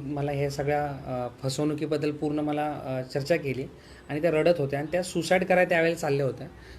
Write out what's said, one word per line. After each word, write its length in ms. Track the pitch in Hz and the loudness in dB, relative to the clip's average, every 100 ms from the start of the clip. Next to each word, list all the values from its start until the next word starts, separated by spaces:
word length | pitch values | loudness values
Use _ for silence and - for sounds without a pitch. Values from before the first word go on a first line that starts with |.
| 139 | -6
मला 260 | 147 143 | -4 -2
हे 180 | 143 143 | 0 -2
सगळ्या, 360 | 139 139 147 147 | -2 0 0 0
अ, 420 | 135 131 127 123 120 | -4 -6 -4 -6 -6
फसवणुकीबद्दल 680 | 135 135 151 147 151 147 151 | -4 0 0 -2 -2 -2 -2
पूर्ण 280 | 143 151 151 | -2 -2 0
मला, 340 | 147 147 151 143 - | 0 0 -2 -4 -4
अ, 160 | 131 127 | -4 -4
चर्चा 220 | 147 139 170 | -2 0 0
केली 300 | 139 127 139 - - - - | 0 -4 -6 -12 -20 -18 -8
आणि 120 | 143 | 0
त्या 100 | 165 | 2
रडत 220 | 156 160 170 | 4 4 4
होत्या 220 | 135 139 | 2 -2
आणि 80 | 147 | -2
त्या 120 | 175 | -2
सुसाईड 400 | 180 175 151 185 | -2 -2 2 2
करायला 260 | 185 180 180 | 4 4 6
त्यावेळेला 260 | 175 165 165 | 4 4 2
चालल्या 300 | 156 139 135 | 0 0 0
होत्या. 220 | 117 143 - - | -2 -10 -16 -18